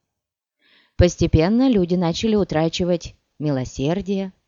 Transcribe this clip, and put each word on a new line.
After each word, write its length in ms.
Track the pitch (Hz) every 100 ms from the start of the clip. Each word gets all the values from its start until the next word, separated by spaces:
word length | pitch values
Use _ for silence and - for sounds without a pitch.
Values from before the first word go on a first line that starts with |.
| _ _ _ _ _ _ _ _ _ -
Постепенно 720 | 180 - 165 160 170 233 269
люди 260 | 214 170
начали 420 | 180 165 170 226 214
утрачивать 800 | 180 156 165 - 180 175 - - _ -
милосердие, 920 | 147 135 123 - 139 185 185 196 190 -